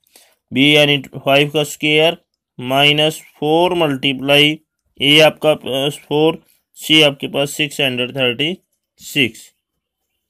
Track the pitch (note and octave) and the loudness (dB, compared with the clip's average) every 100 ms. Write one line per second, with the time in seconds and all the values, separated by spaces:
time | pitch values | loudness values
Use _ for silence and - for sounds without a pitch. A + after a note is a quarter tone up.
0 | _ _ _ _ - B2 C#3+ D3 C#3+ C#3+ | _ _ _ _ -6 0 4 4 2 0
1 | C3 C3+ C#3 C#3 C#3+ D3+ D3 - D#3 D3+ | -6 -8 0 2 2 -2 -6 -4 0 2
2 | E3 E3+ _ _ _ - B2+ C#3 D3 D3+ | 2 -2 _ _ _ -12 -2 2 2 2
3 | D#3 - - - D3+ D#3+ F3+ F3 D#3 C3+ | 0 -4 -14 -6 0 2 0 0 -2 -2
4 | C#3+ C3 C3+ C#3+ D3 D#3 _ _ _ - | -4 -4 0 2 2 0 _ _ _ -4
5 | C3+ D3+ D3+ - D3+ D3+ - C3+ C#3+ D3 | 2 4 4 2 -2 -2 -4 -6 -6 -8
6 | - D3 D#3 E3 _ _ _ - - D#3 | -6 -2 0 -2 _ _ _ -12 0 2
7 | D3 C#3 C#3 C#3 C#3+ - D3 - C#3 B2 | 2 0 -8 -6 -6 -6 -6 -4 -4 -4
8 | B2 C3+ B2 A#2+ D3+ F#3+ _ _ _ _ | -6 -4 -4 -2 -6 -8 _ _ _ _
9 | - D3+ A#2 - - _ _ _ _ _ | -6 -2 -2 -4 -20 _ _ _ _ _
10 | _ _ | _ _